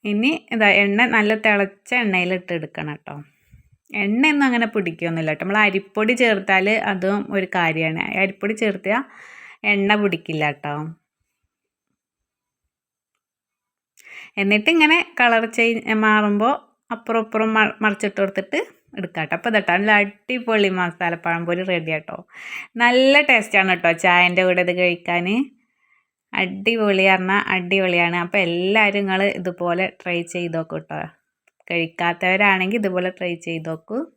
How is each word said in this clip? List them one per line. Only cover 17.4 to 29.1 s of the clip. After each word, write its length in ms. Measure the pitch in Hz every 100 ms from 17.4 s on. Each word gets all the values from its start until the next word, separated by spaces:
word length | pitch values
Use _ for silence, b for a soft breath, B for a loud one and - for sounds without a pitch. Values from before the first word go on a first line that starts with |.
| 220 220
മ-, 160 | 214 -
മറിച്ചിട്ട് 360 | 214 202 202 202
കൊടുത്തിട്ട് 380 | 196 196 190 302 466 _ _ -
എടുക്കാം 260 | 180 -
കേട്ടോ. 120 | 156 -
അപ്പോൾ 120 | 240 214
ഇതാ 60 | 202 180
നല്ല 160 | 208 208
അടിപൊളി 680 | 202 - _ 254 233 220 196 185
മസാല 320 | 175 170 175 170 170
പഴംപൊരി 420 | 170 170 175 185
റെഡി 200 | 180 160 156
ആട്ടോ. 200 | - - - B B B B 226
നല്ല 420 | 240 247 262 285 285
ടേസ്റ്റാണ് 420 | 240 214 202 190 180
കേട്ടോ 180 | 175 170 190
ചായൻ്റെ 360 | 175 180 180 185
കൂടെ 120 | 180 180
ഇത് 80 | 180
കഴിക്കാൻ. 460 | 180 175 - 175 175 220 269 _ _ _ _ _ _ _ _ -
അടിപൊളി 640 | 185 196 202 233 214 190 190
പറഞ്ഞാൽ 280 | 190 185 202 -
അടിപൊളിയാണ്. 640 | 190 175 196 185 175 170 175
അപ്പോൾ 160 | 175 202 175
എല്ലാവരും 520 | 170 185 214 208 202
നിങ്ങൾ 180 | 196